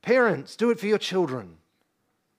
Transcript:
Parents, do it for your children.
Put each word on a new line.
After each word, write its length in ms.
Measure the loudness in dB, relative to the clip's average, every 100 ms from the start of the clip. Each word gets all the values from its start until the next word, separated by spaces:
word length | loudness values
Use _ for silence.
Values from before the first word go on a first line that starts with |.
Parents, 540 | 2 4 4 0 -6
do 160 | -2 0
it 80 | 0
for 80 | 0
your 120 | -2
children. 600 | 0 -2 -2 -4 -10 -20 _ _ _ _ _ _ _